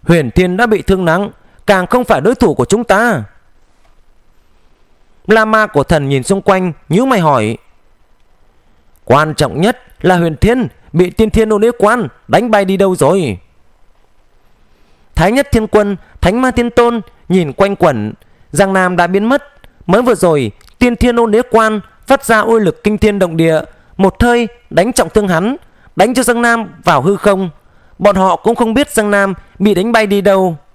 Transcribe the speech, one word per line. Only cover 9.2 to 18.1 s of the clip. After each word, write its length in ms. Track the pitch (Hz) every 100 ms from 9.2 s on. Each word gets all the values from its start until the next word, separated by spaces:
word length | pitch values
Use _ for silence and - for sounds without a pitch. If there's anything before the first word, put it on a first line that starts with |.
| 156
trọng 260 | 147 135 139
nhất 180 | 196 240 _ _
là 160 | 175 180
Huyền 200 | 170 156
Thiên 320 | 202 254 190 _ -
bị 180 | 160 180
Tiên 200 | 175 220
Thiên 220 | 220 214
Ô 60 | 208
Đế 120 | 226 233
Quan 300 | 208 240 160 _ -
đánh 220 | 156 233
bay 140 | 214
đi 120 | 190 190
đâu 200 | 196 185
rồi?" 420 | 139 196 147 90 _ _ _ _ _ _ _ _ _ _ _ _ _ _ _ _ _
Thái 180 | - 175
Nhất 160 | 254 277
Thiên 140 | 226 214
Quân, 300 | 214 202 196 - -
Thánh 220 | 175 226
Ma 80 | 262
Thiên 200 | 247 240
Tôn 300 | 240 240 233 - _ -
nhìn 240 | 185 156
quanh 240 | - 196 196
quẩn, 360 | 170 120 107